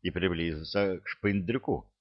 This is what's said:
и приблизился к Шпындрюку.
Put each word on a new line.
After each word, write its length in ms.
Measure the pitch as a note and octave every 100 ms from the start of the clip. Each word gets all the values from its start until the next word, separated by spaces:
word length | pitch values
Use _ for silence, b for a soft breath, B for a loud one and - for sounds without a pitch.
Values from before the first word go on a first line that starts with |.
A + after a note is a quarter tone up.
и 80 | F2+
приблизился 880 | F2 F#2 E2+ E2 D#2 D#2 G2+ G2+ F#2
к 80 | -
Шпындрюку. 840 | - G#2 G2+ F2 B2 - E2+ - _